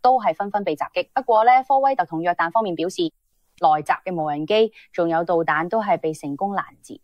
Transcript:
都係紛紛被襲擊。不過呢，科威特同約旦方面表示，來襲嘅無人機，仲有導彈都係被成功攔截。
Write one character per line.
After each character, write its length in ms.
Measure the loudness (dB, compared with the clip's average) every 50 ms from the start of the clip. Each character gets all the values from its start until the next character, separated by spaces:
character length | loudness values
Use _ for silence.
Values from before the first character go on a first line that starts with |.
都 180 | 4 4 4 4
係 140 | 2 -2
紛 180 | -2 _ -6 -4
紛 140 | -4 -4 -2
被 100 | -4 -4
襲 140 | -4 -6 -6
擊。 160 | _ -6 -6 _
不 80 | _ -6
過 220 | 0 2 2 4 6
呢， 60 | 6 4 4 4 _
科 100 | 0 2
威 140 | 2 2 0
特 120 | 0 -2
同 160 | -4 -4 -4
約 100 | -2 -2 0
旦 160 | 0 -2 0
方 120 | 0 0
面 120 | 0 0 -2
表 140 | -4 -4 -6
示， 140 | -2 -4 -4 -4 _ _ _ _ _ _ _ _ _ _
來 220 | 2 2 2 2
襲 200 | 0 -2 -4 -4 _
嘅 100 | -8 -6
無 160 | -4 -4 -4
人 160 | -4 -6 -2
機， 260 | 0 2 2 2 0 _ -12 -20 _
仲 180 | _ -2 -2 0
有 140 | 0 -2 0
導 140 | 0 0 0 2
彈 240 | 0 0 -2 -2 -2
都 140 | -2 -2
係 160 | 0 0 -2 0
被 160 | 0 -6 -6
成 200 | -6 -8 -10 -6
功 160 | -6 -6 -4
攔 100 | -4 -6 -8 -10 -16 _
截。 200 | _ -20 -20 -20